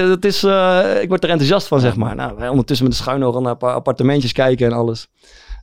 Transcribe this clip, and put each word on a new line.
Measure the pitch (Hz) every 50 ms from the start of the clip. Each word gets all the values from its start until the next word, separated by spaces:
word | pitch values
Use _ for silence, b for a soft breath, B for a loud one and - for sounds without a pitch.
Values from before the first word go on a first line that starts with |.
man. | 185 185
Eh, | 185 180
dat | 196
is, | 202 196 - -
eh, | 196 196 190 185 185 180 180 196 196 196 202
ik | 196 180
word | 185 180 -
er | 165
enthousiast | 170 156 139 139 165 147 - -
van, | 151 135
zeg | 127 120 104
maar. | 110 113 117 107
Nou, | 127 127 123 107 107
wij | 117 123
ondertussen | 139 131 117 - 147 120 127 127
met | 120
de | -
schuine | - 123 131 139 131
oog | 123 117
al | 127
naar | 127 120
een | 120 -
paar | 123 123 127
appartementjes | 127 - 135 127 - 127 135 143 147 131 120
kijken | - - 131 131 127 123 123 117
en | 117
alles. | 117 117 117 113 - - - _ b b b b b b b b b